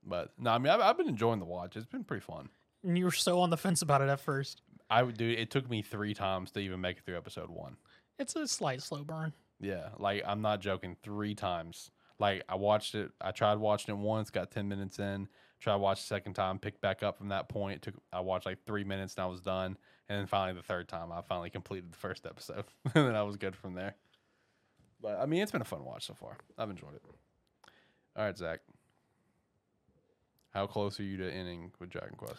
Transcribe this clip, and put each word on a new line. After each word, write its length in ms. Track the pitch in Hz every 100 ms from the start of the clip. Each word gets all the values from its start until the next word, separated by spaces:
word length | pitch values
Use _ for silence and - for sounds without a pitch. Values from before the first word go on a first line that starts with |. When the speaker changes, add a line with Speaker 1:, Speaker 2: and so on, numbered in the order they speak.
Speaker 1:
But, 300 | - 87 78 -
no, 140 | 120
I 60 | 117
mean, 140 | 135
I've, 100 | 202
I've 160 | 208 247
been 100 | 330
enjoying 320 | 123 117 113
the 60 | 85
watch. 300 | 90 87 110
It's 80 | 110
been 160 | 262
pretty 180 | 226 110
fun. 280 | - 82 69 _ _ _
Speaker 2:
And 140 | 185 175
you 80 | 180
were 60 |
so 280 | 170 - 175
on 100 | 180
the 80 | 165
fence 240 | 190 170
about 200 | 160 139
it 80 | 135
at 100 | 139
first. 420 | - 139 139 - _ - _
Speaker 1:
I 120 | 113
would, 120 | 123 110
dude, 220 | 117 117
it 100 | 113
took 200 | 139 123
me 120 | 117
three 320 | 104 107 104
times 380 | 104 98 95 90
to 80 | -
even 220 | 98 92
make 160 | 90 92
it 80 | -
through 120 | 87
episode 320 | 80 - 85
one. 280 | 85 80 - _ - _ _
Speaker 2:
It's 160 | 277 339
a 100 | 302
slight 340 | - 156 131
slow 200 | - 147
burn. 300 | 147 160 160 - _ _
Speaker 1:
Yeah, 300 | 98 92 85 -
like, 240 | 101 101 -
I'm 160 | 104
not 180 | 107 104
joking, 380 | 101 95 92 87
three 320 | - 104 104
times. 560 | 104 98 87 82 85 - _ _ _
Like, 240 | 104 196 -
I 60 | 95
watched 380 | 101 107 - 107
it, 160 | 95 -
I 100 | 87
tried 240 | 87 110 104
watching 400 | 107 104 - 101
it 20 |
once, 320 | 101 110 107
got 220 | 104 90
ten 160 | - 101
minutes 320 | 98 98 -
in, 280 | 101 98 98 _ - _
tried 180 | - 101
watching 240 | 98 95
the 60 | -
second 260 | 104 101
time, 260 | 92 95 95
picked 220 | 104 -
back 200 | 101 95
up 140 | 104 -
from 120 | 101
that 180 | 98 -
point. 300 | 104 98 95
It 40 |
took, 120 | - 92 _
I 80 | 90
watched, 260 | 92 92 92
like, 200 | 92 -
three 180 | 104
minutes 320 | 101 98 95 -
and 80 |
I 40 | 92
was 120 | 90
done. 360 | 90 92 92 95 _ _ _
And 100 | 101
then 60 | 98
finally 260 | 101 95 90
the 60 |
third 240 | 85 90 90
time, 220 | 85 85
I 100 | 85
finally 280 | - 90 87
completed 400 | 98 90 98 87
the 60 | 82
first 280 | 98 92 85
episode. 400 | 82 - - - _
<laughs> 160 | - 156
And 120 | 139
then 80 | 110
I 80 |
was 140 | 104 101
good 180 | 98 92
from 180 | 98 90
there. 200 | 95 101 _ _ _ _ _ _ _ _ _ _
But, 200 | 110 90
I 60 | 135
mean, 160 | 165
it's 100 | 208
been 100 | -
a 40 | 117
fun 180 | 82 65
watch 200 | 55 -
so 80 | -
far. 220 | 55 - - -
I've 120 | 110
enjoyed 260 | 90 73 73
it. 60 | - - _ _ _ _ - _ _ _ _ -
All 80 | 107
right, 120 | 90
Zach. 220 | 85 80 _ _ _ _ _ _ _ _ _ _ _ _ _ _ _ _ _ _ _
How 140 | 98 101
close 320 | 107 101 98
are 40 |
you 140 | 101 95
to 140 | 92
ending 400 | 92 90 87 87 -
with 100 | 87
Dragon 260 | - - -
Quest? 180 | 55